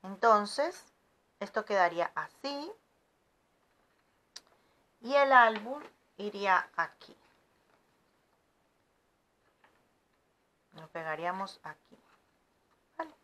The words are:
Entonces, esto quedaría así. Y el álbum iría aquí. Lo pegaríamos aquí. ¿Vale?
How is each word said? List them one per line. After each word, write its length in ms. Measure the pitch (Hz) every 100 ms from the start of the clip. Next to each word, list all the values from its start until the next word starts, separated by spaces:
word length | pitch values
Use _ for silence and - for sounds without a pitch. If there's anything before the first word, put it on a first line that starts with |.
| 190
Entonces, 720 | 196 233 214 208 - 311 370 - _ _ _ _ _
esto 240 | 202 -
quedaría 480 | 208 202 175 165 170
así. 560 | - 156 - 226 233 311 440 _ _ _ _ _ _ _ _ _ _ _ _ _ _ _ - _ _ _ _ _ _
Y 140 | 233
el 180 | 285 277
álbum 500 | 262 226 220 214 285 - _ _ -
iría 500 | 208 196 196 185 - -
aquí. 400 | 165 - - - _ _ _ _ _ _ _ _ _ _ _ _ _ _ _ _ _ _ _ _ _ _ _ _ _ _ _ _ _ _ _ _ _ _ _
Lo 120 | 160 160
pegaríamos 720 | 170 160 156 170 185 190 -
aquí. 360 | 160 151 _ - _ _ _ _ _ _ _ _ _ -
¿Vale? 120 | 320 -